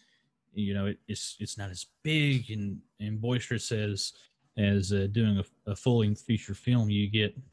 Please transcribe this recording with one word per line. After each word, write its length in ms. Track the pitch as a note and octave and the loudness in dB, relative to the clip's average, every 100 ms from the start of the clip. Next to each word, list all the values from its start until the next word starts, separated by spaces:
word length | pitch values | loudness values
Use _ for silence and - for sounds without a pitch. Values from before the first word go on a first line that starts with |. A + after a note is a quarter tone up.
| _ _ _ _ _ | _ _ _ _ _
you 220 | G2+ G2+ | -4 -2
know, 120 | G2 G2 | 0 -2
it, 120 | - - | -4 -8
it's, 280 | G#2 - - | -10 -10 -10
it's 180 | G#2 - | -10 -8
not 120 | G2 | -10
as 160 | F2+ - _ | -10 -16 _
big 480 | D#3 D#3 D3 C3 G#2+ | -2 2 4 2 -2
and, 280 | G#2+ G2+ F#2+ - - | -4 -4 -6 -12 -8
and 200 | G#2+ G#2+ | -6 -4
boisterous 520 | A#2 B2 - A#2 - | -2 -2 -2 -4 -2
as, 400 | A2 G#2 G2+ - - - _ _ - | -2 -2 -2 -6 -10 -20 _ _ 2
as, 360 | G2+ G2+ F#2 | 4 4 2
uh, 140 | G2+ G2 | 2 2
doing 280 | G#2+ A2 G2+ | 2 2 2
a, 320 | F#2 _ - | -2 _ -8
a 40 | F#2+ | -2
full-length 460 | B2+ A#2+ G#2+ G#2 | 2 4 4 0
feature 320 | - A2 - | 0 -2 -2
film. 340 | G2 - B2 G#2+ | -6 0 2 2
You 220 | G#2 G#2 | 2 2
get, 260 | G#2+ G#2 - - | 2 0 -2 -12